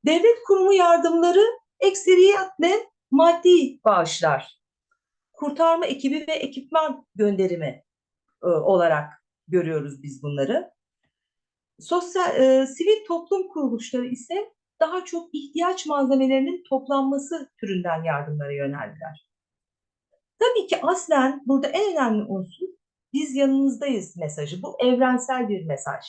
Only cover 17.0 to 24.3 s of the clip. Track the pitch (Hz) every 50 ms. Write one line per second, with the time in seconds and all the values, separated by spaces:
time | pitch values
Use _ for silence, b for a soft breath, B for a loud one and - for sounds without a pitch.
17 | 269 269 277 277 277 - 330 311 269 _ _ _ - 202 196 185 175 175 165 160
18 | 165 160 147 143 147 151 151 147 143 143 143 143 139 139 139 135 113 104 - -
19 | - 156 151 - _ _ _ _ _ _ _ _ _ _ _ _ _ _ _ _
20 | _ _ _ _ _ _ _ _ 427 523 494 440 381 - 349 - - 311 370 -
21 | - - 311 277 254 269 277 - - 240 277 277 277 - - 370 415 403 349 311
22 | 254 233 214 214 208 - 190 190 190 - - _ 370 370 - _ _ _ _ _
23 | _ _ - 285 311 277 254 269 277 269 269 269 277 269 240 220 285 285 254 202
24 | 185 - _ 175 160 151